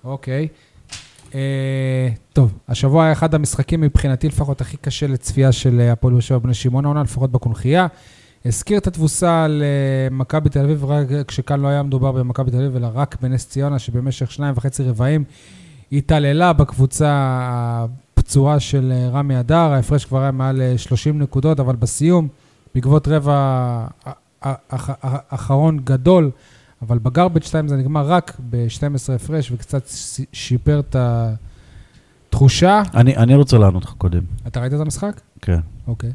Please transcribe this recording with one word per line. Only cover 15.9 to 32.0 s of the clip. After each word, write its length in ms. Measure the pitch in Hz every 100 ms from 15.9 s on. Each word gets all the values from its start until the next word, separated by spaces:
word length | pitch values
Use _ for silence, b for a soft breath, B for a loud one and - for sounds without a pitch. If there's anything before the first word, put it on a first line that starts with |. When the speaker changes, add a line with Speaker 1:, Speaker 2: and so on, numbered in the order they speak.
Speaker 1:
התעללה 600 | 139 143 156 143 147 175
בקבוצה 580 | 151 147 - 131 - 151 143 135 127
הפצועה 1160 | 127 120 117 117 117 127 _ - - 139 135 147
של, 320 | - 139 131 127
אה, 120 | 123
רמי 300 | 131 143 131
אדר. 160 | 120 165
ההפרש 480 | 170 139 113 147
כבר 160 | - 131
היה 80 | 135
מעל, 300 | 131 131 131
אה, 160 | 127 123
שלושים 400 | - 123 151 151
נקודות, 420 | 143 131 147 151
אבל 160 | 131 127
בסיום, 520 | 120 - 156 180 156 - b b b
בעקבות 340 | 131 123 151 143
רבע 240 | 156 143
ה-, 520 | 143 135 131 123 120 113 - -
ה-, 60 | 135 _ _
ה-, 120 | 139 135 _
ה-, 480 | 131 - 135 131 139 -
האחרון 480 | 131 - 139 160 151
גדול, 460 | 131 131 131 185 151 - b b b b 113
אבל 120 | 120
בגרבג' 440 | 113 123 180 165 -
טיים 180 | 160 151
זה 80 | 139
נגמר 300 | 131 151 143
רק 300 | 175 - - 123
בשתים 440 | 120 117 - 143
עשרה 220 | 139 - 127
הפרש, 340 | - 156 127
וקצת 340 | 123 - 139 -
ש-, 320 | - - - 131
שיפר 480 | - - 123 - 147
את 160 | 143 131 123 117 113 110 b b b b b b